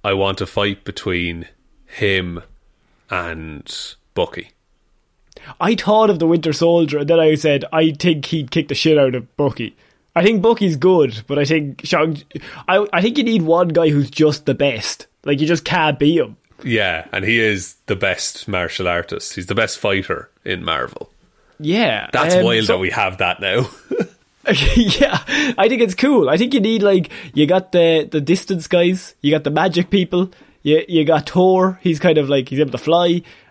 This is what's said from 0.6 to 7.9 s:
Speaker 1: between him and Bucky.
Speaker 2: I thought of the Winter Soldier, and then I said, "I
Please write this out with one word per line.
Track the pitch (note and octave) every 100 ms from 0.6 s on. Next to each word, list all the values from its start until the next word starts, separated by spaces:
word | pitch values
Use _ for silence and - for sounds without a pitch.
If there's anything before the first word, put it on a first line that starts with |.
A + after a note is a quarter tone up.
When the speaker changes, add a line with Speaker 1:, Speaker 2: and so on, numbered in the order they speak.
| G2+ G2
Speaker 1:
between | - - G#2 F2+ F2 E2 E2+ _ _ _ _
him | - G2+ F#2+ F2+ E2+ - - _ _ _ _ _
and | F#2 E2+ E2 D#2+ D2 - - - - _
Bucky. | - F2 - - _ _ _ _ _ _ _ _ - - -
Speaker 2:
I | F#3+ A3+
thought | - G#3+ A3
of | F#3
the | E3
Winter | E3+ E3
Soldier, | C#3+ E3+ E3+ D#3 D3
and | D3
then | E3
I | D#3+ D3+
said, | D3+ C#3+ -
"I | D#3+ D#3+